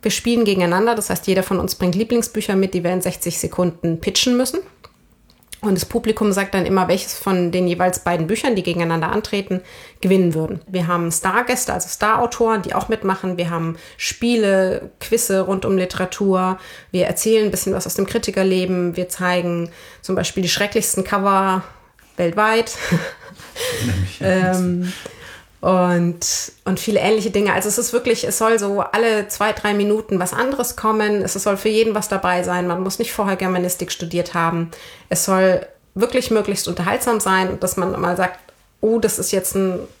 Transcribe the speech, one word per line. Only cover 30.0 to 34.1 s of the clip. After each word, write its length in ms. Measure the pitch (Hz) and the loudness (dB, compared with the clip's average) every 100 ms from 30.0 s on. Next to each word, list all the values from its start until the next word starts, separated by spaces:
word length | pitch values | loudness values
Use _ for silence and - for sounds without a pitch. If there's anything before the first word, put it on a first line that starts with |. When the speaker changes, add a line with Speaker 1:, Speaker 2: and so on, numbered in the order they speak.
| 214 190 | 0 -2
Speaker 1:
was 120 | 185 | 0
anderes 440 | - 254 277 247 - | 0 -2 0 -4 -2
kommen. 480 | 220 214 208 208 | 0 0 0 0
Es 100 | 185 | 0
soll 240 | 196 208 196 | -2 0 0
für 120 | 226 | 2
jeden 260 | 214 226 208 | 2 2 0
was 120 | 190 | -2
dabei 360 | 196 185 180 | -2 0 0
sein. 240 | 180 180 180 | 0 -2 -2
Man 160 | 175 | -2
muss 160 | 190 - | -2 -4
nicht 140 | 233 | -4
vorher 220 | - 196 190 | -2 -2 0
Germanistik 560 | 185 185 180 180 170 | 0 0 -2 -4 -6
studiert 440 | - 165 | -6 -4